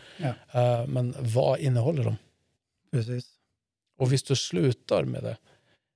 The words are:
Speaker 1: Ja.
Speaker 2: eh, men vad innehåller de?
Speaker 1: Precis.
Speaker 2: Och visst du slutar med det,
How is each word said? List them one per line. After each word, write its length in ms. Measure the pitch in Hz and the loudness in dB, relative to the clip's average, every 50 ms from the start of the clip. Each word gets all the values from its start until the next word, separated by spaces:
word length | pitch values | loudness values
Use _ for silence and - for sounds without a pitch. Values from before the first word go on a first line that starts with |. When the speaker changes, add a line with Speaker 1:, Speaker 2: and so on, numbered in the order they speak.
| - - - | -20 -20 -10
Speaker 1:
Ja. 120 | - 175 131 113 - - _ - 123 | -6 -6 -6 -6 -6 -10 _ 0 2
Speaker 2:
eh, 260 | 123 123 120 117 120 | 2 2 2 0 -2
men 280 | 139 135 127 123 120 - 143 | -2 -2 -2 -2 -2 -4 -4
vad 400 | 131 113 110 135 143 139 131 - | -4 0 2 2 2 2 2 2
innehåller 440 | - 127 123 120 117 147 170 139 117 | 2 2 2 2 2 0 0 0 0
de? 120 | 110 107 - _ _ _ _ _ _ _ _ _ _ _ _ _ - | -2 -2 -6 _ _ _ _ _ _ _ _ _ _ _ _ _ -4
Speaker 1:
Precis. 400 | - 123 110 120 123 123 - - _ _ _ _ _ _ _ _ _ _ _ _ _ - | -2 -2 -2 -2 -6 -8 -8 -12 _ _ _ _ _ _ _ _ _ _ _ _ _ 0
Speaker 2:
Och 140 | 131 127 | 2 2
visst 160 | 139 131 - - | 2 2 2 0
du 80 | 135 | -2
slutar 680 | - - - - 180 170 127 120 - _ - 107 90 69 | -2 -2 -2 0 2 2 2 2 0 _ 0 0 0 0
med 180 | 64 60 - | -2 -4 -6
det, 140 | - 57 58 - _ _ _ _ _ _ _ _ _ _ _ | -6 -8 -8 -10 _ _ _ _ _ _ _ _ _ _ _